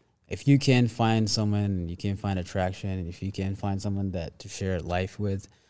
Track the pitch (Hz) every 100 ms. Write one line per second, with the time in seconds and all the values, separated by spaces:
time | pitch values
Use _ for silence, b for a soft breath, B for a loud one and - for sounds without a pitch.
0 | _ _ _ 104 - 139 139 127 120 -
1 | 113 113 107 - 104 104 101 95 85 87
2 | 101 98 101 92 90 98 92 92 101 95
3 | 85 90 95 98 95 98 101 98 104 98
4 | 98 92 82 - 104 - 98 92 87 87
5 | 95 - 104 98 - b b